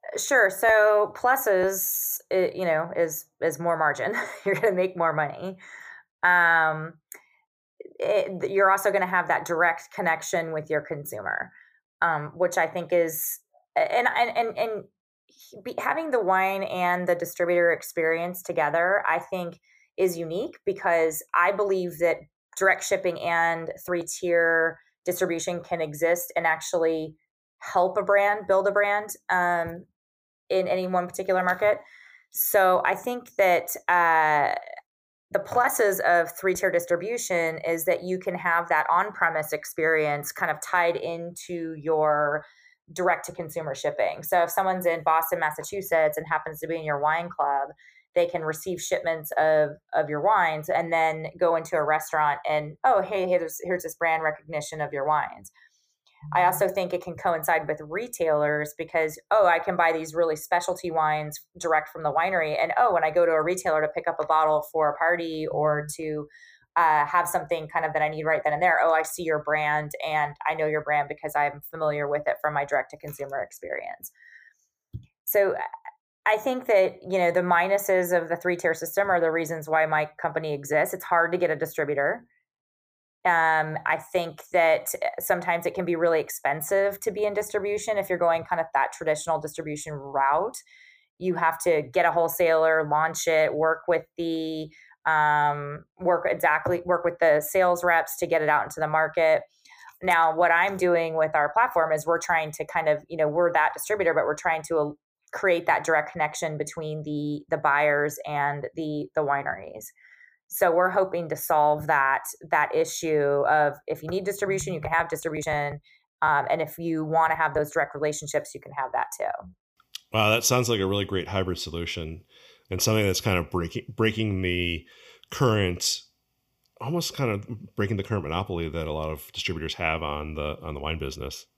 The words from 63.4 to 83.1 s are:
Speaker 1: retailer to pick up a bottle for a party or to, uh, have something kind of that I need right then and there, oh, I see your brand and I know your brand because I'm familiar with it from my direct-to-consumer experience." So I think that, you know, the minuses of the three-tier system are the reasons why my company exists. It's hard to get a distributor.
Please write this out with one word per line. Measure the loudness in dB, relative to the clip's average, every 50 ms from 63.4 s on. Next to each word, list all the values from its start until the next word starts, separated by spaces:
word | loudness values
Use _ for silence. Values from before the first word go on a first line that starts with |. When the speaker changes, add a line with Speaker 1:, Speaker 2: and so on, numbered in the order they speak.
Speaker 1:
retailer | 2 0 -2 -2 -2 0 0 0
to | 0 -2
pick | -4 -4 -4 -4
up | -4 -4
a | -2
bottle | 2 2 4 4 4 2 0 0 -2
for | -2 0 0 0
a | 2
party | 2 2 2 2 0 -2 -6 -4 -4 -4 -4
or | -2 0 2 2 0 0 -2 -6 -10
to, | -8 -6 -6 -6 -6 -8 -10 _ -20 -20 -20 -20 _ _ _ _
uh, | 2 4 4 4 4 2
have | 2 2 0 0 2
something | -2 -4 -2 -2 -4 -4 -4 -4
kind | -4 -4 -2
of | -2
that | 0 0
I | -2 -2
need | -2 -4 -2
right | 0 0 0
then | 0 0 0
and | 2
there, | 2 4 4 4
oh, | 4 4
I | 4 2
see | 0 -2 -6 -6
your | -2 -2 -2 -2 0
brand | -2 -2 0 0 0 0 0 -2 -4 -8 -8 -6
and | -2 0 0 0 -2 -4 _ -4 -4
I | 0
know | 0 0
your | 0 0 -2
brand | -2 0 0 0 0 -2
because | -6 -10 -10 -4 0
I'm | 0 0 0 -2 -6 -16 -16
familiar | -8 -2 -2 -2 0 0 -2 -2
with | -2 -2 0
it | -2 -2 -2
from | -2 -2 -2
my | -2 -2
direct-to-consumer | 0 -2 -2 -2 -4 -12 -14 -14 -14 -10 -10 -10 -8 -6 -8
experience." | -8 -8 -10 -16 -10 -8 -8 -8 -8 -12 -14 -14 -16 -20 _ _ -20 -20 -20 -20 _ _ _ _ _ _ _ _ _ _ -16 -16 -16 _ _ _ _
So | 0 2 4 4 4 2 -2 -6 -8 -10 -14 _ -20 _ _ _ _ _ _ _
I | 0 2
think | 2 0 -2 -4 -4 0
that, | 4 4 6 6 4 0 -6 -8 -2
you | 0 2
know, | 2 2
the | 2 2
minuses | 2 4 4 2 4 2 0 0 2 2 2 2 4 2 2
of | 0 0 0
the | -6
three-tier | -2 0 -2 -2 0 0 0 0
system | 0 -6 -4 -2 -2 2 2
are | 2 2
the | 2 2
reasons | 2 0 -2 -4 -6 -8 -2
why | 0 2 2 2
my | 2 2 0 0 -2 -6 -6
company | -6 -4 -4 -2 -4 -4
exists. | -6 -6 -4 0 0 0 0 0
It's | -2 -10 -2
hard | 0 2 2 2 2
to | 2 0
get | 0 0
a | 0
distributor. | -2 -4 -6 -4 -4 -2 -2 0 0 0 0 -2 -4 -10 _ _ _ _ _ _ _ _ _ _ _ _ _ _ _ _ _